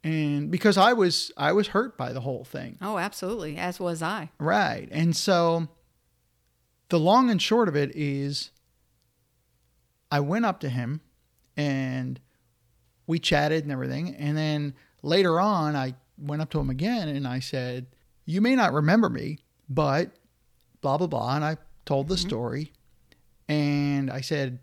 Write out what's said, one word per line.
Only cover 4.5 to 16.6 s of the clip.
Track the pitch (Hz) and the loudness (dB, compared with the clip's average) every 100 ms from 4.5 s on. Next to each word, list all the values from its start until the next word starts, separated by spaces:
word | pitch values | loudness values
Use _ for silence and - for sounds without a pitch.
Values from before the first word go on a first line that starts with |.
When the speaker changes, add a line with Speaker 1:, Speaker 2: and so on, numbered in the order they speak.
| 208 185 - - | 2 0 -4 -6
Speaker 1:
And | 151 165 160 | 0 2 2
so | - 175 170 165 165 _ _ _ _ _ _ _ _ _ _ _ _ | 2 4 4 0 -4 _ _ _ _ _ _ _ _ _ _ _ _
the | 170 | 2
long | 160 233 254 | 6 6 6
and | 202 | 2
short | - 226 208 | 2 2 2
of | 147 | 0
it | 139 | -2
is | - 147 139 139 143 - _ _ _ _ _ _ _ _ _ _ _ _ _ _ _ _ | -4 -4 -2 -4 -6 -8 _ _ _ _ _ _ _ _ _ _ _ _ _ _ _ _
I | 147 | -2
went | 143 202 | 0 0
up | 226 - | 0 -2
to | 143 | -4
him | 127 120 156 _ _ _ _ _ - | -4 -4 -6 _ _ _ _ _ -4
and | 147 135 131 131 127 127 _ _ _ _ _ _ _ _ - | -2 -2 -2 -4 -6 -8 _ _ _ _ _ _ _ _ -4
we | 165 | -2
chatted | - 147 147 160 | 2 2 4 0
and | 147 | -2
everything. | 131 131 131 175 139 | -4 -4 -4 -6 -4
And | 147 156 | -2 0
then | 156 151 147 135 _ _ | 0 -2 -4 -8 _ _
later | 143 180 180 165 | 0 2 4 4
on, | 202 196 151 | 2 2 0
I | 147 131 127 _ - | 0 -4 -6 _ -12
went | 147 147 | -6 -4
up | 156 | -2
to | 156 | -2